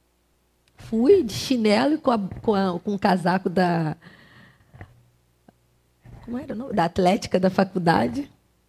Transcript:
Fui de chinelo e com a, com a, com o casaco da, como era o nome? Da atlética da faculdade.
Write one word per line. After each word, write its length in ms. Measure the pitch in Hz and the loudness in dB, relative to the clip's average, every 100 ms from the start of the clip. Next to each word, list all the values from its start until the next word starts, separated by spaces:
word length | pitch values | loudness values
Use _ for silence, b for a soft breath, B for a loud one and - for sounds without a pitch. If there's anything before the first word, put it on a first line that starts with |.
| _ _ _ _ _ _ _ - | _ _ _ _ _ _ _ -20
Fui 460 | - 220 247 403 | -6 0 4 4
de 120 | 240 | 4
chinelo 600 | - - 254 214 208 277 | -4 -4 0 2 2 2
e 40 | 311 | 0
com 120 | 262 | 0
a, 80 | 233 | 0
com 360 | 190 - - | -2 -6 -2
a, 240 | 202 196 175 | 0 0 -2
com 140 | - | -4
o 40 | 202 | -2
casaco 520 | 208 190 170 185 190 | 0 2 2 0 0
da, 440 | 175 180 170 156 151 b b b b b b _ - - - _ _ _ _ _ _ _ _ _ _ - - | 0 0 0 -2 -6 b b b b b b _ -20 -20 -20 _ _ _ _ _ _ _ _ _ _ -20 -20
como 140 | - 240 | -12 -12
era 160 | 302 | -10
o 20 | 214 | -10
nome? 160 | 269 | -6
Da 120 | 202 | -2
atlética 540 | 170 175 180 202 - 185 | -2 2 2 2 0 0
da 120 | 185 | 0
faculdade. 800 | 190 190 190 170 165 233 240 285 _ _ _ | 0 -2 0 2 2 0 -4 -10 _ _ _